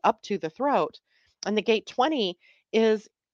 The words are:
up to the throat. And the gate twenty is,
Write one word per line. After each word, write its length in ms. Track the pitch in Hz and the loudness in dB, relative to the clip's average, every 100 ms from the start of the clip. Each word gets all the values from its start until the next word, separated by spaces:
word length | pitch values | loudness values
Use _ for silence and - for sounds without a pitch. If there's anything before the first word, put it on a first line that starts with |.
up 180 | 202 226 | 0 -2
to 140 | - 196 | -4 -6
the 120 | 160 | -6
throat. 500 | - 277 226 156 - _ _ _ _ 190 | -4 0 0 0 -6 _ _ _ _ -4
And 120 | 214 | -2
the 60 | |
gate 240 | 196 220 - | 0 0 -2
twenty 500 | - 285 294 190 185 _ _ _ | -2 0 0 -2 -4 _ _ _
is, 340 | 220 220 214 - _ _ | 2 2 2 -4 _ _